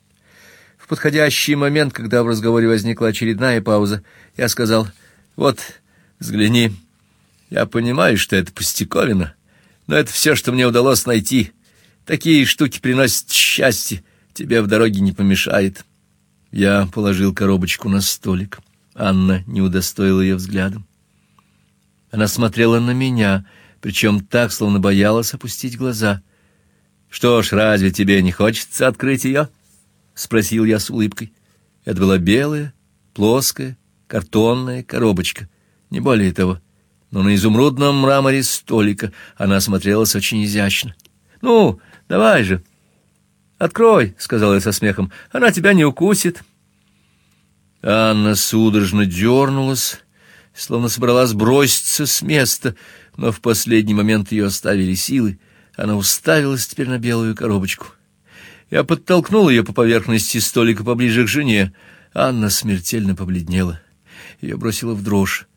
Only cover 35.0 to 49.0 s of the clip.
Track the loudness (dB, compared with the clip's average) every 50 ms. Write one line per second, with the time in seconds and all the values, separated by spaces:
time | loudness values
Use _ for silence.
35 | 0 0 0 0 -2 -6 -8 -10 -14 -18 _ _ _ _ _ _ _ _ -8 -4
36 | 0 0 2 2 2 0 0 0 -2 -2 -2 -6 -10 _ _ _ _ _ _ _
37 | _ _ -4 0 0 2 2 2 2 2 4 4 4 2 2 2 2 2 2 2
38 | 2 2 2 2 2 2 0 0 -2 -4 -6 -8 -6 -2 0 2 2 2 0 -2
39 | -6 -10 -10 -14 -20 -20 _ -4 0 0 2 2 2 0 -2 0 0 0 2 2
40 | 2 0 0 -2 -2 -2 -2 -2 -2 -2 -2 -2 -2 0 -2 -4 -6 -8 -14 _
41 | _ _ _ _ _ _ _ _ 0 2 4 4 4 4 2 -4 _ _ -20 -20
42 | _ -2 0 2 4 4 4 4 2 0 -2 -4 -4 _ _ _ _ _ _ _
43 | _ _ _ _ _ _ _ _ _ _ _ -4 -4 -2 0 2 4 6 6 4
44 | 4 0 -2 -10 -8 -4 -2 0 2 2 2 2 0 -2 -2 -2 -2 -2 -2 -2
45 | -4 -6 -8 -14 -14 _ -2 2 2 2 2 4 4 4 6 6 4 2 2 2
46 | 2 2 2 2 0 -2 -4 -6 -12 _ _ _ _ _ _ _ _ _ _ _
47 | _ _ _ _ _ _ _ _ _ _ _ _ _ _ _ _ -2 0 2 2
48 | 4 2 2 2 2 2 0 0 -2 0 2 2 4 4 4 2 2 2 2 0